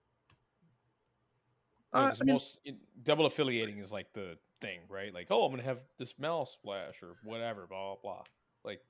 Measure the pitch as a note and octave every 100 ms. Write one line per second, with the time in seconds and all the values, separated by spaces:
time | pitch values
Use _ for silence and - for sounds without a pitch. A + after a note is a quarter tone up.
0 | _ _ _ _ _ _ _ _ _ _
1 | _ _ _ _ _ _ _ _ _ -
2 | C4+ C4 C4+ C4 - - - B2 - -
3 | A#2+ D3+ D3+ - C#3 A#2 A2 G#2 G2 G2+
4 | F#2 - F#2+ E2 _ - G#2+ F2+ E2 G2
5 | G#2 F2+ F2+ G#3+ E3+ C3 B2 B2+ C3 -
6 | B2+ - D3 E3 C3+ - - G2 D2+ F2+
7 | F2 F2 G#2+ A2+ A#2 G#2 F2 F#2+ G2 G2
8 | G2+ F2+ - _ _ _ - G2